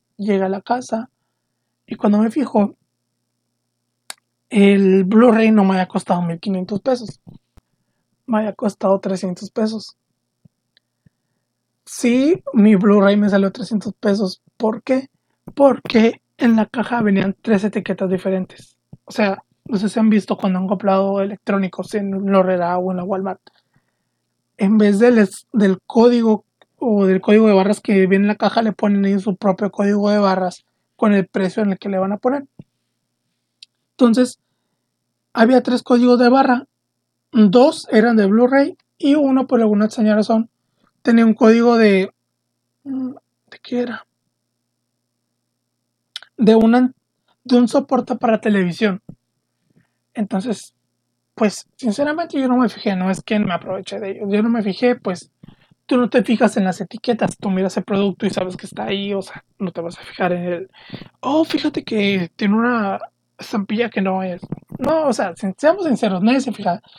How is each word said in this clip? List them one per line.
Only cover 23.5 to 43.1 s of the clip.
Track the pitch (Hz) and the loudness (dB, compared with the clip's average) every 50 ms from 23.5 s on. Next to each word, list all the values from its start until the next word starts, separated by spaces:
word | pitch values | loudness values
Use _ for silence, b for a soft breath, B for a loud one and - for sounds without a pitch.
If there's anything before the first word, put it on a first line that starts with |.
| _ _ _ _ _ _ _ _ _ _ _ _ _ _ _ _ _ _ _ _ _ - | _ _ _ _ _ _ _ _ _ _ _ _ _ _ _ _ _ _ _ _ _ -4
En | 208 190 220 214 | 0 2 4 4
vez | 214 202 202 196 | 4 4 4 4
del | 233 247 247 226 | 4 4 6 4
es-, | 202 190 - - - _ | 4 2 0 -8 -14 _
del | - 226 208 190 185 - _ | -2 0 2 2 2 0 _
código | - - 233 226 247 240 240 226 220 214 196 _ _ _ _ _ _ _ - | -4 2 4 4 6 4 4 2 2 0 0 _ _ _ _ _ _ _ -6
o | 294 240 214 202 196 | -4 -2 0 2 2
del | 190 190 185 | 2 2 0
código | - - 208 220 220 214 | 2 4 4 4 6 6
de | 202 | 4
barras | 190 190 202 208 - | 4 4 2 -2 -2
que | - - 208 190 190 | -2 0 2 2 2
viene | 180 196 196 202 | 4 2 2 2
en | 208 | 0
la | 208 | -2
caja, | - 226 196 - 233 | 0 -2 -2 0 0
le | 226 220 | -2 -2
ponen | 190 - - 208 202 196 196 | -2 -2 0 0 0 2 2
ellos | 196 202 196 185 | 0 0 0 -2
su | 220 180 | -4 -4
propio | - - 202 185 - 208 190 | -2 -2 -2 -2 -2 -4 -6
código | - - 202 202 208 208 202 208 | -4 -2 -2 0 0 0 0 0
de | 208 208 | 2 2
barras | 202 190 185 185 185 180 - - _ _ _ _ _ _ _ | 2 2 0 0 -2 -4 -6 -10 _ _ _ _ _ _ _
con | - 233 214 208 | -2 0 2 2
el | 196 185 | 2 0
precio | - - 202 190 180 - 233 214 | 0 -2 -4 -4 -2 -2 -2 -2
en | 202 | -2
el | 190 - | -2 -4
que | - 202 | -6 -6
le | 196 185 | -4 -2
van | 190 196 | -2 -2
a | 208 - | -4 -4
poner. | - 254 277 285 285 - _ - - _ _ _ _ _ _ _ _ _ _ _ _ _ _ _ _ _ _ _ - _ _ _ _ _ | -2 -2 -4 -4 -6 -12 _ -20 -20 _ _ _ _ _ _ _ _ _ _ _ _ _ _ _ _ _ _ _ -20 _ _ _ _ _
Entonces, | _ - 254 233 220 - 254 247 - _ _ _ _ _ _ _ _ _ _ _ _ _ _ _ _ _ _ _ - | _ 2 2 4 4 4 2 0 -2 _ _ _ _ _ _ _ _ _ _ _ _ _ _ _ _ _ _ _ 0
había | - 226 240 262 247 247 | 2 2 4 4 2 2
tres | 277 247 240 | 0 -4 -4
códigos | - - 254 240 247 247 247 240 | 0 0 2 2 4 4 4 4
de | 247 240 | 4 4
barra. | 254 269 277 277 247 247 - - _ _ _ _ _ _ _ _ _ _ _ _ | 4 4 4 2 0 -2 -4 -10 _ _ _ _ _ _ _ _ _ _ _ _
Dos | - 233 214 196 175 247 262 311 320 - - - | 2 4 4 6 6 6 4 4 2 -2 -6 0
eran | - 220 214 240 233 | 2 2 4 4 4
de | 220 202 190 | 2 2 4
Blu-ray | 208 226 247 247 269 277 285 - - _ _ _ _ - | 4 4 2 4 4 2 0 0 -4 _ _ _ _ -4
y | - 277 285 | 0 2 2
uno, | 311 285 269 262 262 254 - | 2 2 2 2 0 0 0
por | 262 240 | 0 2
alguna | 226 214 214 202 214 | 2 2 2 2 0
extraña | 220 - - 214 214 208 | -2 -2 0 0 2 2
razón, | 214 208 - 226 220 226 - _ _ _ _ _ _ _ _ _ _ | 2 2 0 0 0 -2 -4 _ _ _ _ _ _ _ _ _ _
tenía | - 254 233 226 226 | -2 2 4 4 4
un | 226 208 | 4 4
código | - 254 220 226 233 233 240 233 226 | 4 4 4 4 6 4 4 4 4
de, | 220 208 196 190 190 - - _ _ _ _ _ _ _ _ _ _ _ _ _ - | 4 4 4 2 0 -2 -6 _ _ _ _ _ _ _ _ _ _ _ _ _ -12
mm, | 277 262 262 262 254 | -10 -8 -8 -8 -8